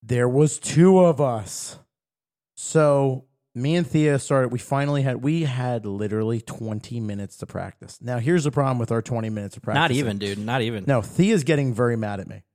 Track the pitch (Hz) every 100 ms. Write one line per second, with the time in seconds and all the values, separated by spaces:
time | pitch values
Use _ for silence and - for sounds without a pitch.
0 | 110 120 123 131 151 - - 143 180 185
1 | 175 147 143 117 98 - - - _ _
2 | _ _ _ _ _ - - 160 151 143
3 | 139 131 - _ _ - 135 170 170 156
4 | 151 139 - 139 127 123 - 139 143 143
5 | 135 120 131 165 156 127 123 120 107 98
6 | 107 107 110 117 - - 110 107 - 120
7 | 110 101 98 - 98 92 92 - - -
8 | 120 123 117 175 147 139 135 127 117 113
9 | 110 120 110 107 101 - - 113 160 131
10 | 131 101 101 101 107 131 113 113 98 131
11 | 107 - 190 220 131 151 139 110 120 117
12 | 107 101 95 101 -